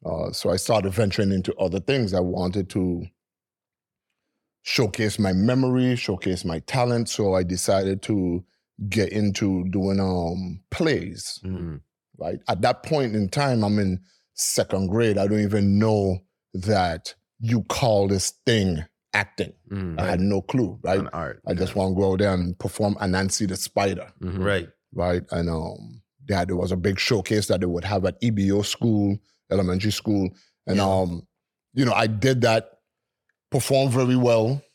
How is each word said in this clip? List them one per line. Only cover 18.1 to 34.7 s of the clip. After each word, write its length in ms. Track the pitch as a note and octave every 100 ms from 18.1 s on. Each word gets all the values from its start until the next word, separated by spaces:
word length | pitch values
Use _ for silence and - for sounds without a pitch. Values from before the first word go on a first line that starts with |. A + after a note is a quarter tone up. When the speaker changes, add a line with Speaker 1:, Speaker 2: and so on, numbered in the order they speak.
| G2 - - -
Speaker 1:
thing 380 | A2 F#2+ D#2 E2+ _ _
acting. 400 | G#2 G2+ - F2 - -
Speaker 3:
Mm. 280 | G2 F#2 E2
Speaker 1:
I 60 | F#2
had 140 | F2+
no 220 | G2 G2
clue, 380 | - C3 G2 -
right? 160 | F2 G2
Speaker 3:
An 80 | -
art, 280 | E2+ C#2+ - -
Speaker 1:
I 60 | F2
just 180 | F#2 G2+
Speaker 3:
yeah. 60 |
Speaker 1:
wanna 140 | F#2+ F#2
go 160 | G2
out 80 | F#2
there 140 | G2+
and 240 | F#2 F2 F2+
perform 360 | G2 - G#2 G2+
Anansi 520 | G2+ F#2 F#2+ - G2+
the 80 | F#2+
Spider, 560 | - G2+ G2 F2+ - -
Speaker 3:
Mm-hmm. 220 | F#2 F#2
Speaker 2:
Right. 240 | G2 G2 E2 _ _
Speaker 1:
right? 300 | F2+ F2+ F2+ -
And, 180 | F2 E2+
um, 520 | E2 E2+ - A1 A#2+ _ _ -
yeah, 160 | F#2+ F2+
there 100 | F2+
was 140 | F2+
a 40 | F#2
big 220 | G2 F#2+
showcase 480 | - A2 - G#2+ G2+
that 140 | F#2
they 40 | F2+
would 200 | E2+ F#2+
have 200 | G2+ F#2
at 120 | -
E 80 | A#2
B 220 | G2+ G2
O 100 | G2+
school, 560 | G#2 - A#2+ G#2+ G2+ G#2 - _ -
elementary 420 | F#2+ F#2 F#2 G#2+
school. 380 | - A2 G2+ F2+ - _ _ -
And, 100 | G2
Speaker 2:
Yeah. 80 | F#2+
Speaker 1:
um, 380 | F#2+ F2+ E2+ - _ _ _ _
you 120 | B2 B2
know, 80 |
I 120 | G#2+ A2+
did 340 | G#2+ C3 C3
that, 320 | A#2 A2+ - _ _ _ _ _ _ _ _
performed 440 | C3+ - C3+ C3+
very 240 | B2 B2+ B2+
well. 440 | B2 A2+ A2 C#3 -